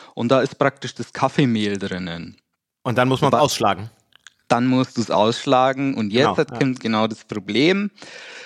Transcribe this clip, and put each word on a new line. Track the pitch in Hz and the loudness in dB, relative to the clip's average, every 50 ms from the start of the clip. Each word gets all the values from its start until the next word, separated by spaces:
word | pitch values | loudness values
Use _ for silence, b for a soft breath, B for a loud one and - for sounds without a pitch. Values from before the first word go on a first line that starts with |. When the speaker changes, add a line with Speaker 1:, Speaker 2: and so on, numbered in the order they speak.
| B B B | B B B
Speaker 1:
und | - 117 120 | -4 0 2
da | 135 131 | 2 2
ist | 120 135 - - | 2 0 -2 0
praktisch | 143 135 - - - 127 - | -2 -2 -2 -4 -14 -14 -10
das | - 117 - - | -10 -12 -10 -4
Kaffeemehl | - 135 131 - - 147 123 113 107 104 101 101 | -2 -2 -2 2 2 2 2 2 0 0 -2 -4
drinnen. | 98 101 95 92 90 92 87 85 85 82 85 - _ _ _ _ _ _ _ _ _ - | -4 -6 -6 -6 -8 -8 -8 -10 -10 -12 -14 -16 _ _ _ _ _ _ _ _ _ -6
Speaker 2:
Und | 127 113 | -2 2
dann | 127 127 131 | 2 2 2
muss | 131 123 | 2 2
man's | 151 135 - | 2 2 4
Speaker 1:
Wobei | - 151 | 4 4
Speaker 2:
ausschlagen. | 135 - - 117 101 98 87 104 113 _ _ _ _ _ _ _ - _ _ _ - | 2 2 2 0 0 0 0 -4 -14 _ _ _ _ _ _ _ -20 _ _ _ 0
Speaker 1:
Dann | 123 120 123 127 | 0 2 2 2
musst | 127 127 127 - - | 2 2 0 0 -2
du's | 123 107 - | -4 -2 0
ausschlagen | 76 92 107 113 120 - - 143 135 127 127 135 135 131 139 139 135 | 2 2 2 2 2 -2 0 2 2 4 4 2 0 0 -2 -4 -2
und | 117 110 101 101 | -2 -4 -2 0
jetzt | 120 143 | 2 2
Speaker 2:
Genau, | - 190 | 2 2
Speaker 1:
hat | - 151 - 127 | 0 -2 -2 -2
Speaker 2:
ja. | 113 | -2
Speaker 1:
kommt | 139 131 127 123 | -2 -2 -2 -2
genau | - 113 113 110 110 110 | -4 -2 0 0 0 0
das | 110 - - | -2 -6 -12
Problem. | - 110 107 95 104 104 113 143 170 190 196 208 202 _ B B B B B B B B B B | -10 -10 -10 -8 -4 0 2 2 2 2 0 -2 -4 _ B B B B B B B B B B